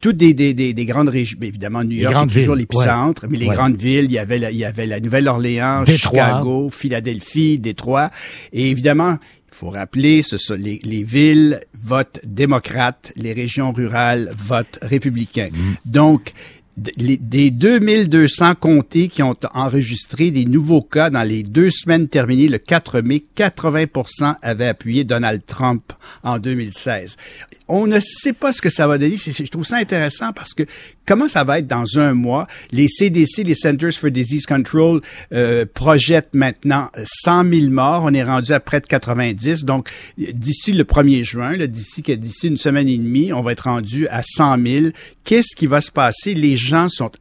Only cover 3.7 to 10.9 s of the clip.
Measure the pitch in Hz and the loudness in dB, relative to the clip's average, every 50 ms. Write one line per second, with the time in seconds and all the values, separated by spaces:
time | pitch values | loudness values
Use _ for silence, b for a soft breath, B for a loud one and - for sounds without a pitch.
3.7 | 127 101 98 123 135 143 143 135 123 113 107 101 123 123 117 113 110 113 113 104 | 0 0 0 0 0 2 0 0 -2 -4 -4 -2 -4 -4 -2 -4 -4 -4 -6 -6
4.7 | 107 107 113 110 110 123 113 117 113 135 139 143 127 120 120 120 120 117 120 131 | -6 -6 -6 -6 -6 -4 -4 -2 0 2 2 2 0 0 -2 -2 -2 -2 -2 -2
5.7 | 135 139 135 135 160 156 - - 123 131 123 120 123 131 143 127 131 131 143 143 | 0 0 4 4 4 2 2 0 2 2 2 2 2 0 -2 -2 -2 -2 -4 -4
6.7 | 135 - - 139 127 113 110 127 120 110 - - - 151 156 156 151 139 107 113 | -8 -8 -6 -6 -6 -4 -4 -6 -8 -8 -10 -6 -2 0 2 2 2 0 -2 -6
7.7 | 107 - - 120 131 135 147 170 B B B B B B B B B 113 127 131 | -8 -6 -4 -2 0 0 0 -2 B B B B B B B B B -2 -2 0
8.7 | 135 120 123 147 147 151 165 180 170 151 b b b b b _ - - - 87 | 0 0 2 2 2 2 2 0 0 -2 b b b b b _ -20 -16 -14 -12
9.7 | 92 98 98 90 - 127 135 147 156 156 147 - - 98 - - 110 95 98 104 | -10 -10 -10 -6 -4 0 2 4 4 4 2 0 -4 -6 -6 -6 -6 -6 -6 -8
10.7 | 104 - - 110 | -8 -8 -8 -8